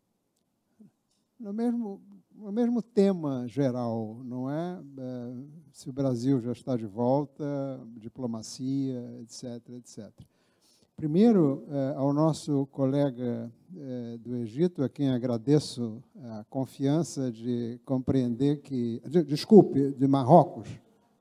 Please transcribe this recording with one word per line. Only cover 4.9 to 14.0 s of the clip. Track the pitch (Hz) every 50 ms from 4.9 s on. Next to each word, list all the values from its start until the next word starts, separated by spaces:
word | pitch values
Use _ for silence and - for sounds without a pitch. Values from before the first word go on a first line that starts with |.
| 139 135
É, | 131 127 127 123 120 120 127 123 135 147 147 170 160 135
se | _ - - 147
o | 127
Brasil | 135 139 135 127 117 117 131 139 127
já | 110 123 120
está | - - 143 131
de | 117 113 107
volta, | 95 110 120 123 131 143 147 135 - - 156 143 143 139 139 139 131 131 131 117 117 120
diplomacia, | 104 117 - - 131 120 113 113 110 - - - 127 131 135 139 135 135 131 120 120 120 120 123
et | 120 110
cetera, | - - - 127 120 120 117 - 123 123
et | 120 -
cetera. | - - 107 98 - - - - _ _ _ _ _ _ _ _ _ _ _ _ _
Primeiro, | - 156 156 151 180 214 240 226 196 160 139 135 - - -
é, | 147 139 135 135 151 147
ao | 131 143 143
nosso | 147 156 160 147 143 - - 147 139 139 135
colega, | - - 135 131 135 143 143 139 123 120 123 120 120 117 117 117 120 _ _ - 180
é, | - 143 131 127 123